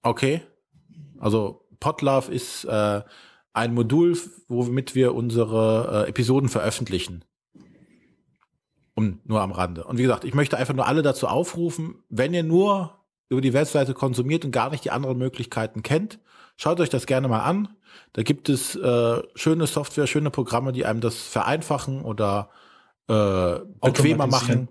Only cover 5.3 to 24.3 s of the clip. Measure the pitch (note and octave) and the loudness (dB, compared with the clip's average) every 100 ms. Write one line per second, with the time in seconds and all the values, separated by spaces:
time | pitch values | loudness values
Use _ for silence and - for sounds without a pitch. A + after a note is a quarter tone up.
5.3 | A#2 A2 A2 A2 A2+ - G#2+ - - A#2 | 0 2 2 2 2 0 0 0 0 2
6.3 | C3 C3+ A2+ G#2 - G2 F#2 - E2+ - | 2 2 0 -2 -4 -4 -4 -4 -12 -18
7.3 | _ _ _ - - _ _ _ _ _ | _ _ _ -20 -20 _ _ _ _ _
8.3 | _ _ _ _ _ _ - G#2+ F2+ - | _ _ _ _ _ _ -2 -2 -2 -2
9.3 | G#2+ G2 F2+ F2+ E2 E2+ A#2 B2+ A2 - | -2 -2 -2 -4 -4 -6 0 2 0 0
10.3 | C#3 C#3+ B2+ B2+ C3 A#2+ D3+ C#3+ C3 - | 0 0 0 -2 0 0 2 2 0 0
11.3 | C3 F3 F3 E3+ E3 D#3+ - _ A2+ C#3 | 0 -2 -4 -4 -4 -10 -12 _ -2 0
12.3 | F3 D#3+ E3+ G3+ G3 E3+ - _ _ _ | 0 2 4 4 0 -2 -12 _ _ _
13.3 | C3 C3 B2+ D3+ D3 C3 B2+ C3+ B2 B2+ | 2 4 2 2 2 0 0 -2 0 0
14.3 | D#3+ D3 A#2 B2 D3+ - C3 C3+ B2 B2+ | -2 0 -2 -2 -4 -4 -4 -4 -2 -4
15.3 | - A#2 - F#2 A2 - D#3 G#3+ - _ | -4 -6 -4 -4 -6 0 0 0 -10 _
16.3 | - - - D3+ F3 D#3+ C3 - C3 C3+ | -20 -20 -4 -2 2 2 0 0 0 2
17.3 | A2 - F#3+ G#3 - _ - _ - A2+ | 0 2 0 -4 -10 _ -20 _ -4 -2
18.3 | C#3+ - C3 - - C3 A#2+ A#2 A#2+ - | 0 0 0 0 -2 0 2 2 0 -4
19.3 | - D#3 E3 D#3 D3+ C#3+ - C#3 D3+ D3 | -2 0 2 0 -2 -2 -2 0 0 0
20.3 | C3+ B2 A#2+ C3+ B2 - A2+ A#2 - - | -2 -2 -2 -2 -2 -2 0 -2 -4 -4
21.3 | - - D#3 D#3+ C#3+ - C3+ A2+ G#2 G#2 | -2 0 -2 -2 -4 -2 -6 -6 -2 0
22.3 | G2+ G2+ - - - _ _ - A2 G2+ | 0 -4 -16 -20 -20 _ _ 0 2 4
23.3 | F#2 F2 F2 - - - - C#3 D#3 C3 | 2 0 -2 -8 0 2 4 4 4 2